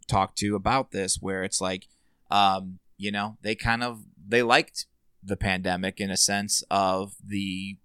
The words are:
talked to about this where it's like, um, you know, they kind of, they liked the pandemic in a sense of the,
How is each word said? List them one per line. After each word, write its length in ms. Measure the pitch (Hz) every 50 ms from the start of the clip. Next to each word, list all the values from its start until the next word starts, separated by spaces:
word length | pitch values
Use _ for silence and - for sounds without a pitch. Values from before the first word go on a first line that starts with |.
| -
talked 300 | - - 98 95 95 - -
to 140 | - 104 104
about 360 | 101 95 107 120 131 131 -
this 260 | - 101 95 92 - 87
where 240 | - 95 95 95 92
it's 180 | 98 - - 98
like, 240 | 92 92 92 - - _ _ _ _ _ _ _ -
um, 500 | - 101 101 98 95 95 95 92 92 - _ _ _ -
you 120 | 98 104
know, 280 | 101 101 101 107 110 -
they 140 | - 107 110
kind 280 | - - 117 117 117 123
of, 200 | 120 117 110 104 - - - 85 101
they 140 | 110 120 123
liked 420 | 117 123 147 165 - - - - - _ _ _ _ _ _ -
the 120 | 98 104
pandemic 640 | - - 104 95 92 92 95 90 90 92 95 95 -
in 100 | 104 98
a 60 | 95
sense 460 | 92 - - 101 101 101 104 - - - -
of 440 | - 98 98 95 92 95 98 98 - - -
the, 520 | 101 104 101 98 98 92 92 95 98 98 - _